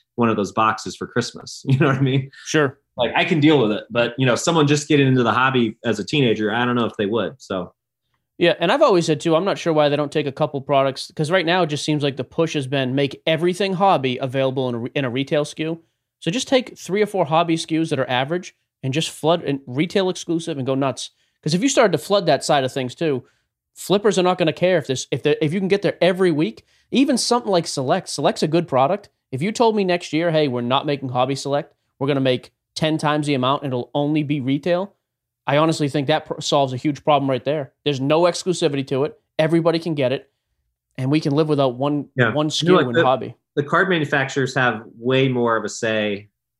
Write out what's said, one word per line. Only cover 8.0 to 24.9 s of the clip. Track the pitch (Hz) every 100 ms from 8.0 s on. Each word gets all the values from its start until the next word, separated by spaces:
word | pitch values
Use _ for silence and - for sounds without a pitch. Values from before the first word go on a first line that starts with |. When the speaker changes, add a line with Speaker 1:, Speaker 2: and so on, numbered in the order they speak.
| _ _ _ -
Speaker 2:
Yeah, | 170 151
and | 175
I've | 269
always | 294 185 160
said, | 151
too, | 170 160
I'm | 196
not | 160
sure | 170
why | 156 147
they | 143
don't | 147
take | 160 139
a |
couple | - 151 143
products, | 135 139 135 131 - -
'cause | 151
right | 185 165
now | 185
it | 165
just | 147
seems | - 151
like | 139 131
the |
push | 123 - 165
has | 156 131
been | 139 131 131
make | 143 - -
everything | 160 175 180 196
hobby | 175 196 160 131 123
available | 135 131 135 131 127
in | 120
a |
re-, | 120 147
in | 131
a |
retail | 123 135 156 151
sku. | - 160 165 _ _ _ _
So | -
just | 220 -
take | 262 - -
three | - 202
or | 208
four | 196 147
hobby | 160 170 165
skus | - 160 160
that | 143
are | 127
average | 127 139 175 185 - _ _
and | 135
just | 139 160
flood | - 151 175
and | - 139 -
retail | 123 175 208 185
exclusive | 180 - 165 165 143
and | 127
go | 135
nuts. | 135 120 - _ _ _
'Cause | 151
if | 175
you | 269
started | 285 220
to | 151
flood | - 202 165
that | - -
side | 151
of | 131
things, | 139 127 -
too, | 165 131 - _ _ _ _
flippers | - - 196 208 185
are |
not | 180 180
gonna | 165
care | 143 180 175
if |
this, | 135